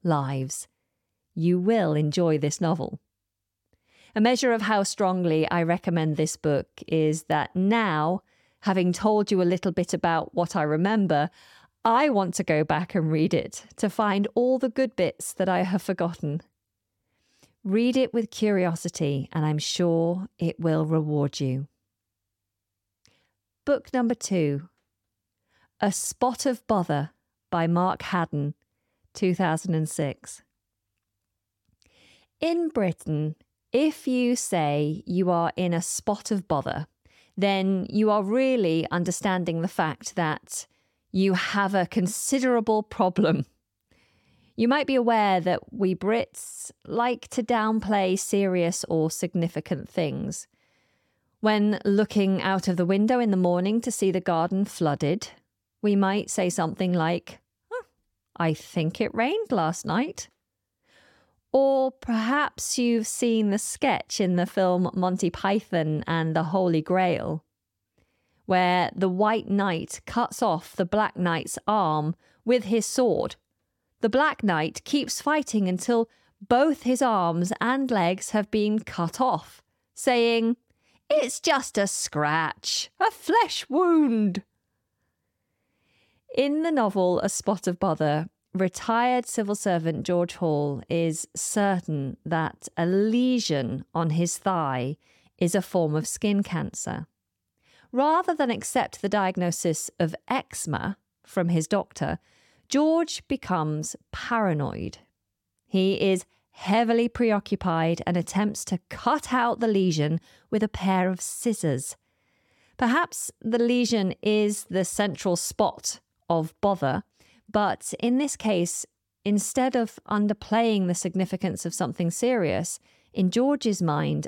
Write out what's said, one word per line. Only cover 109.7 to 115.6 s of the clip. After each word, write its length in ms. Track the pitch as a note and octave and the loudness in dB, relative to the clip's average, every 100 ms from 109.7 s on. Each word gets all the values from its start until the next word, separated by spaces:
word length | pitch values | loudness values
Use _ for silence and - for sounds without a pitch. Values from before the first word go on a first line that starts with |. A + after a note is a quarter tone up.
| G3 F#3 D#3 D3 E3 _ - - | 2 2 2 0 -2 _ -20 -4
with 140 | G#3+ | -2
a 40 | G#3 | -2
pair 420 | - F#3 F#3+ F3+ | -2 0 2 0
of 120 | F#3 | -2
scissors. 760 | - - A#3+ G#3 E3 C3 - - _ _ _ _ _ _ _ - | -8 -4 -4 -2 -2 -2 -6 -14 _ _ _ _ _ _ _ -2
Perhaps 560 | A#3+ C#4+ E4+ - - - | 0 2 0 -6 -10 -8
the 200 | A3 A#3 | -2 0
lesion 560 | A#3 B3 A#3+ A3+ F#3+ - | 2 2 2 2 0 -2
is 440 | G#3 G#3+ G#3 G#3 - | 0 2 2 -2 -4
the 180 | F3+ | -2
central 540 | F3+ - G#3 C#3+ G3 F3 | -2 0 -2 0 -2 -2
spot 640 | - - | -2 0